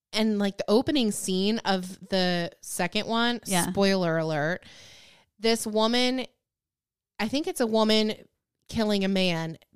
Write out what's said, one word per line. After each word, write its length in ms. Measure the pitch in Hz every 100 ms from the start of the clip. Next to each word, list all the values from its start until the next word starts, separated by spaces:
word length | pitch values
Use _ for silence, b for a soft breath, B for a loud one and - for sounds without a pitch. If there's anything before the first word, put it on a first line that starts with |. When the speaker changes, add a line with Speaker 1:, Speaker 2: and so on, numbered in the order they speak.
| _
Speaker 1:
and, 260 | 208 220 208
like, 200 | 202 -
the 60 | -
opening 420 | 208 269 294 220
scene 480 | 202 - 185 196 226
of 380 | - 190 185 196 190
the 440 | 190 180 175 170 -
second 480 | - - 175 214 -
one, 320 | 226 240 240 -
Speaker 2:
Yeah. 200 | 185 185
Speaker 1:
spoiler 480 | 185 196 190 175 165
alert, 440 | 160 151 151 180 B B B B B B B _
this 260 | 226 226 220
woman, 600 | 214 220 240 247 262 240 _ _ _ _ _ _ _ _ -
I 80 | 214
think 220 | 262 330
it's 120 | 320
a 60 | 226
woman 480 | 220 214 220 214 208 - _ _ _ -
killing 360 | 233 214 208
a 40 | 190
man. 500 | 190 185 165 160 160 _